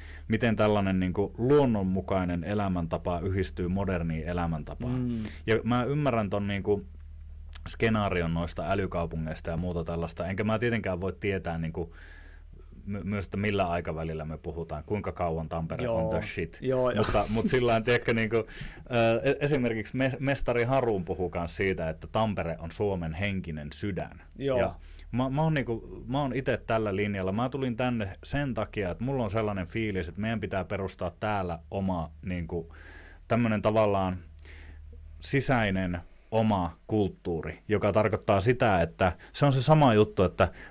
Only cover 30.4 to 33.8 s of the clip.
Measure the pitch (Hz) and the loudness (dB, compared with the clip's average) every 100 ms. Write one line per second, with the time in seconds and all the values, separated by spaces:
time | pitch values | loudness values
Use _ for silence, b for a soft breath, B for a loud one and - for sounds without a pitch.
30.4 | 92 95 87 98 95 - 90 - 107 104 | -2 -4 -2 -4 -4 -4 -6 -4 -2 0
31.4 | 90 80 - 98 95 87 76 - 95 90 | -2 -4 -6 -2 0 -2 -4 -8 -6 -4
32.4 | 82 85 82 B B B B B - 117 | -4 -6 -6 B B B B B 0 2
33.4 | 117 107 107 110 | 4 2 4 4